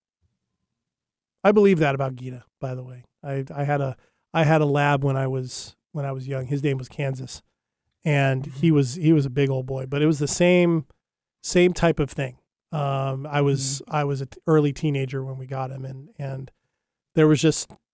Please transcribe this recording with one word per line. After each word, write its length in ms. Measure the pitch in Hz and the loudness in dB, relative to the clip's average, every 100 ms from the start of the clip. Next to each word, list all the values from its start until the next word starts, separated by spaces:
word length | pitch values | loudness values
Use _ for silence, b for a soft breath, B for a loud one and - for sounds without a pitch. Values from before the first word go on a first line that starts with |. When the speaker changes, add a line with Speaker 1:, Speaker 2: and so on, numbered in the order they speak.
| _ _ _ _ _ _ _ _ _ _ _ _ _ _ | _ _ _ _ _ _ _ _ _ _ _ _ _ _
Speaker 1:
I 80 | 196 | 2
believe 280 | 208 202 175 | 6 6 4
that 160 | 151 135 | 2 0
about 200 | 135 127 | -4 -6
Gita, 280 | 127 127 - - | -12 -14 -20 -12
by 160 | 135 127 | -10 -10
the 80 | |
way. 200 | 127 123 - _ | -12 -18 -20 _
I, 200 | 139 139 135 | -8 -8 -6
I 100 | 139 | -4
had 180 | 143 143 | -2 -2
a, 160 | 135 120 _ _ _ | -2 -8 _ _ _
I 100 | 160 | 0
had 180 | 151 160 | 4 4
a 40 | 147 | 4
lab 380 | 143 143 143 | 2 2 2
when 140 | 139 135 | 0 0
I 100 | 135 | -2
was, 480 | 131 127 - - - _ | -4 -6 -10 -14 -18 _
when 140 | 156 139 | -8 -6
I 60 | |
was 160 | 135 131 | -8 -6
young. 180 | 135 127 | -6 -4
His 160 | 143 | -2
name 140 | 147 135 | -2 -2
was 120 | 127 | -6
Kansas, 520 | - 139 131 127 - _ _ _ _ _ _ 160 | -6 -6 -6 -10 -16 _ _ _ _ _ _ -2
and 400 | 143 139 131 135 | 2 2 0 -6
he 220 | 131 165 | 0 4
Speaker 2:
Mm-hmm. 80 | 147 | 4
Speaker 1:
was, 200 | 131 156 | 2 2
he 180 | 160 | 4
was 120 | 160 139 | 4 2
a 40 | |
big 200 | 127 139 | 0 0
old 160 | 131 131 | -2 -4
boy, 200 | 135 131 | -8 -4
but 160 | 143 | 0
it 40 | 151 | 2
was 120 | 147 | 2
the 80 | 143 | 0
same, 580 | - 175 180 175 165 - _ _ _ _ _ | 2 4 6 4 0 -4 _ _ _ _ _
same 320 | - 180 180 | -2 2 2
type 260 | 175 170 160 | 4 2 2
of 100 | 139 | -2
thing. 280 | - 131 123 _ _ _ | -4 -8 -10 _ _ _
Um, 540 | 156 143 135 135 135 147 | -4 -2 -2 -2 -6 -4
I 140 | 147 | 0
was, 400 | 143 135 135 135 | 2 2 -2 -6
Speaker 2:
Mm-hmm. 140 | - 151 | -4 -4
Speaker 1:
I 80 | 143 | -2
was 160 | 135 | -4
an 60 | 139 | -8
t-, 100 | - - | -6 2
early 260 | 156 147 | 4 2
teenager 500 | 135 156 139 131 135 | 0 -2 -2 -4 -8
when 140 | 135 131 | -10 -12
we 80 | 131 | -10
got 260 | 135 131 | -8 -8
him, 140 | 131 131 | -10 -12
and, 240 | 131 156 226 | -14 -16 -12
and 340 | 139 135 135 _ _ _ _ _ _ - | -10 -10 -12 _ _ _ _ _ _ 4
there 120 | 156 | 4
was 140 | 147 | 6
just, 300 | 160 - - - _ | 2 0 -4 -14 _